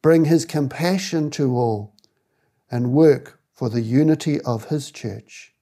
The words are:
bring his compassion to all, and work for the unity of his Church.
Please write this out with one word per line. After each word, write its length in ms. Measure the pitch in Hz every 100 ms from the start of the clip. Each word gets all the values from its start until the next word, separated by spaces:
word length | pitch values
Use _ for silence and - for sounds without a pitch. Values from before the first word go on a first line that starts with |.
bring 240 | 160 165 156
his 180 | 165
compassion 840 | 160 151 135 - 170 190 190 165 147
to 260 | - 135 123
all, 380 | 120 107 101 _ _ _ _ _ _ _ _
and 220 | 120 120
work 480 | 139 160 131 - _ _
for 180 | _ 123
the 100 | 117
unity 600 | 113 127 156 156 160 143
of 240 | - 113
his 260 | - 151 135
Church. 640 | - 113 - _ - - _